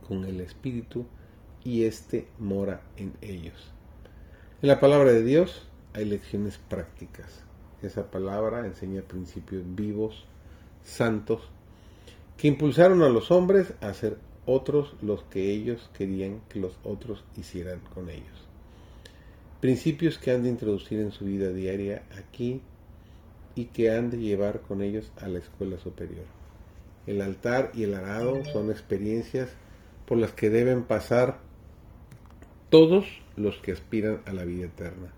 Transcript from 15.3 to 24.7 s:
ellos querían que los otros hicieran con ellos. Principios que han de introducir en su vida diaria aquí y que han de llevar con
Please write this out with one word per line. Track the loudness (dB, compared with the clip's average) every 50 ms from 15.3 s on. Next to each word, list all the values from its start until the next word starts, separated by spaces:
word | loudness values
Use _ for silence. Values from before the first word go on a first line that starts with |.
| -6 -2 0 0
ellos | 0 -2 -2 -4 -6 -6 -8 -18 -8
querían | -6 -6 -4 -4 -4 -4 -6 -8 -10 -14 -12
que | -8 -6
los | -6 -6 -8 -10 -10
otros | -10 -10 -10 -10 -12 -14 -14 -14 -18 -16 -16
hicieran | -16 -12 -10 -10 -10 -10 -12 -12 -14 -16 -16
con | -14 -14 -12
ellos. | -14 -14 -16 -18 -20 -20 -20 -20 -20 -20 -20 -20 -20 -20 -20 -20 -20 -20 -20 -20 -20 -20 -20 -20 -20 -20 -20 -20 -12 -2
Principios | 0 0 0 2 0 -4 -4 0 -2 -2 -2 -2
que | -2 -2
han | 0 0
de | 0 -2
introducir | -4 -2 -2 -2 -2 -4 -4 -6 -6 -4
en | -4 -6
su | -6 -8 -8
vida | -6 -4 -2 -2 -4
diaria | -4 -4 -4 -4 -4 -4 -4 -6 -6 -8 -12 -16 -20 -20
aquí | -20 -20 -12 -8 -6 -6 -6 -8 -10 -16 -20 -20 -20 -20 -20 -20 -20 -20 -20 -20 -20 -20 -20 -20 -20 -14 -10
y | -10 -10
que | -10 -2 0 2 2
han | 2 2 0 -2
de | -4 -4
llevar | -2 -2 0 0 0 -2 -2 -6
con | -8 -6